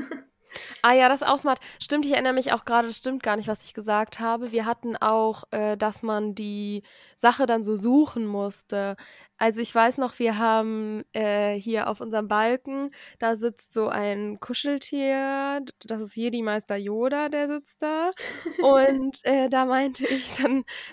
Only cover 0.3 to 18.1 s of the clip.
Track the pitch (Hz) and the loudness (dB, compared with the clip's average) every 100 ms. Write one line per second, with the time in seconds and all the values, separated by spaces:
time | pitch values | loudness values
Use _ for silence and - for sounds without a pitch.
0.3 | _ _ - - - 240 254 254 269 - | _ _ -16 -16 2 6 8 6 6 2
1.3 | 277 294 262 - - - 294 285 262 254 | 2 2 -2 -4 -12 -2 0 2 0 2
2.3 | 254 254 226 - 233 233 226 262 262 226 | 0 0 -2 2 2 2 -2 -4 -4 -2
3.3 | 208 220 214 - - 214 208 220 - 226 | -2 -2 -8 -8 -8 -2 0 -2 -4 -4
4.3 | 233 240 226 220 233 240 226 214 220 220 | -4 -2 -2 -2 -2 -4 -2 2 4 2
5.3 | 214 - 214 214 208 214 208 226 214 214 | -2 -6 -4 -2 0 -2 -2 -4 -2 -4
6.3 | 202 208 208 208 208 - - - - 233 | -6 -8 -6 -6 -6 -10 -20 -20 2 4
7.3 | 247 254 226 208 214 220 269 302 240 214 | 4 4 2 0 0 4 6 6 2 -4
8.3 | 202 202 - - 202 196 196 - - - | -4 -4 -6 -6 -4 -4 -6 -12 -20 -18
9.3 | - 226 214 233 233 233 254 254 - 233 | -2 0 0 0 4 4 2 -2 0 0
10.3 | 214 226 220 220 220 214 214 - 220 208 | 2 2 2 2 -2 -4 -6 -6 -4 0
11.3 | 208 208 208 202 220 - 214 233 220 208 | 2 0 -2 -2 -2 -2 -4 -4 -4 0
12.3 | 208 220 254 - 269 277 - - - 226 | 2 2 0 -2 -6 -6 -8 -20 -4 -2
13.3 | 220 233 220 - 226 214 214 208 202 208 | 0 -2 -2 -4 0 0 0 -2 -2 -4
14.3 | 208 - 247 285 285 - 285 269 269 269 | -6 -8 -4 -2 -2 -2 -2 0 0 -2
15.3 | 277 277 285 254 - - 220 208 - 233 | -2 -2 -4 -8 -12 -8 -6 -6 -4 -4
16.3 | 233 220 214 - 202 202 214 247 285 294 | -2 -2 -2 -2 -4 -4 -2 0 0 -2
17.3 | 294 285 294 - - 302 311 339 | -2 -2 -4 -8 -6 -4 -2 -2